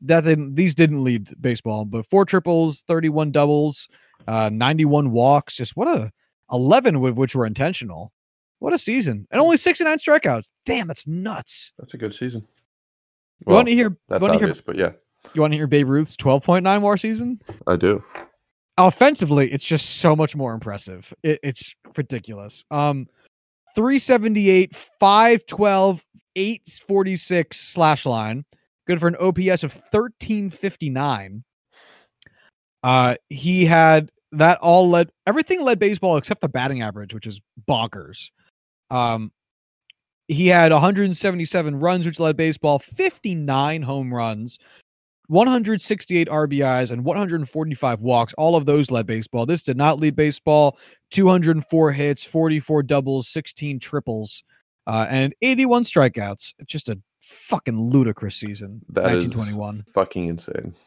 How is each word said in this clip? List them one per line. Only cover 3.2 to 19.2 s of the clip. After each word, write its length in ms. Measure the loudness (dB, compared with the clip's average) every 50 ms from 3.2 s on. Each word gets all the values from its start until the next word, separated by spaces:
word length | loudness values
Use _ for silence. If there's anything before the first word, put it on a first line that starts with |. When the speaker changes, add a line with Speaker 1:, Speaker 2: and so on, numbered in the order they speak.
| -2 0
Speaker 1:
doubles, 580 | 2 2 2 4 4 2 2 0 -2 -6 -10 -12 _ _ _ _ _ _ _
uh, 240 | -4 -2 0 0 0
ninety-one 600 | 0 0 2 2 2 2 2 4 2 2 2 0
walks. 420 | 0 2 4 4 4 2 0 -4 -10
Just 220 | -10 -10 -10 -6
what 100 | -4 -2
a, 240 | -2 -2 -2 -4 -8 -12 _ _ _ _ _ _ -6
eleven 460 | -4 0 4 4 4 4 4 2 2
of 200 | 2 0 0 0
which 200 | 0 -2 -2 0
were 100 | -2 -2
intentional. 640 | -2 -2 -4 -4 -4 -4 -8 -12 -14 -14 -16 -16 -18 _ _ _ _ _ _ _ _ _ _
What 140 | -4 -4
a 60 | -2 -2
season. 500 | -2 -2 -2 -2 -2 -2 -4 -4 -8 -2
And 100 | 0 2
only 160 | 4 4 4
sixty-nine 420 | 4 2 0 0 0 0 -2 -2 -2
strikeouts. 520 | 2 2 2 2 2 0 -2 -2 -6 -10 _ _ _
Damn, 220 | -4 -4 -4 -4 -6
that's 180 | -8 -8 -8
nuts. 640 | -8 -8 -6 -8 -8 -10 -10 -10 -8 -8 -8 -8 -10 -16 -20
Speaker 2:
That's 160 | -20 -18 -12
a 40 | -10
good 160 | -8 -8 -8
season. 300 | -8 -8 -8 -8 -10 -12 _ _ _ _ _ _ _ _ _ _ _ _ _ _ _ _ _ _ _ -4
Speaker 1:
You 80 | 0 0
wanna 120 | 2 2
Speaker 2:
Well, 100 | 2 2
Speaker 1:
hear, 200 | 2 0 0 -4 -8 _ -6
Speaker 2:
that's 120 | -4 -2
Speaker 1:
wanna 180 | 0 0 0 0
hear, 100 | 0 -2
Speaker 2:
obvious, 120 | -4 -6
but 160 | _ -10 -4
yeah. 160 | -4 -4 -4 -4 _ _ _ _ _ -20 -8 -2
Speaker 1:
you 80 | 0
wanna 120 | 0 0 0
hear 140 | -2 0 2
Babe 200 | 2 2 2 2
Ruth's 280 | 2 0 0 -2 -6
twelve 260 | -2 0 0 0 2
point 220 | 2 2 0 2 2
nine 180 | 2 0 2
war 140 | 2 0 0
season? 440 | 0 -2 -4 -6 -4 -6 -6 -8 -10 _ -18 -20 -6 -2 -2
Speaker 2:
I 80 | 0
do. 260 | 2 2 2 0 0 -4 _ -18 -20 -20 -20 _ _ _ _ _ _ _ _ _ 4
Speaker 1:
Offensively, 760 | 4 4 6 6 4 4 4 2